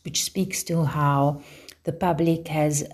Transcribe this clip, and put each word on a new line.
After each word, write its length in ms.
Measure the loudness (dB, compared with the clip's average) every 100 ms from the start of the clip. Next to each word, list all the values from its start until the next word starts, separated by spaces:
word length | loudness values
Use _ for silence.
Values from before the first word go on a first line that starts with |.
which 180 | -8 -4
speaks 400 | -4 -2 -2 -4
to 220 | -2 0
how 580 | 0 2 2 4 2 0 -8 -20 -20 -10
the 100 | -8
public 540 | -2 0 2 2 0 0
has 420 | 0 2 0 -4